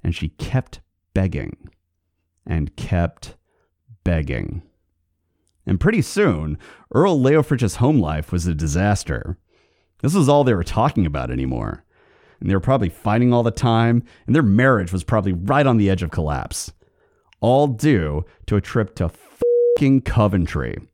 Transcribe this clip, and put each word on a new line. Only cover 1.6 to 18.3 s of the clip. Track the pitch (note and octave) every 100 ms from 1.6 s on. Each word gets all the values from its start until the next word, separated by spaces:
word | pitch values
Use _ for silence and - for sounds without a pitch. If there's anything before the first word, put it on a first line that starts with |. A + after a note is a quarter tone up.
| - _ _ _ _ _ _ _ -
and | E2 C#2+ -
kept | - F2+ E2+ _ - - _ _ _ _ _ A2+
begging. | - E2 C#2 B1 G1+ E2+ - _ _ _ _ _ _ _ _ _ -
And | F#2+
pretty | E3 A3
soon, | - - G3+ E2 D#2 D2+ - - _
Earl | - F#3+ D#3
Leofric's | C3 D#3 D3 C3 A2+ -
home | B2 D3+
life | D#2+ D#2 D#2
was | F2+ E2+
a | D#2
disaster. | D#2 D2+ G2+ G2+ - C2+ - D#2+ _ _ _ _ _ _
This | -
was | F#3+ C3+
all | D3
they | C3
were | G2+
talking | E2+ - A#2 - E2+
about | C#2+ B1
anymore. | B1+ C2 A#1+ G#1+ - _ _ _ _ _ _
And | -
they |
were | G2
probably | G#2+ C3 G2
fighting | - G#2+ A2 B2
all | A#2+
the | A#2
time, | - B2+ A2+ A#2 A#2+ - - -
and | D3
their |
marriage | B2 G2+ C3 A#2 F2
was | F#2
probably | - A2 G2
right | F2+ G2 C#3 C3+
on | A2+
the | G2+
edge | F#2
of | E2
collapse. | - D2+ C#2 - - - - _ _ _ _ _ _
All | A2 C3 D3
due | A2+ D3 A#2+ D#2 D2 E2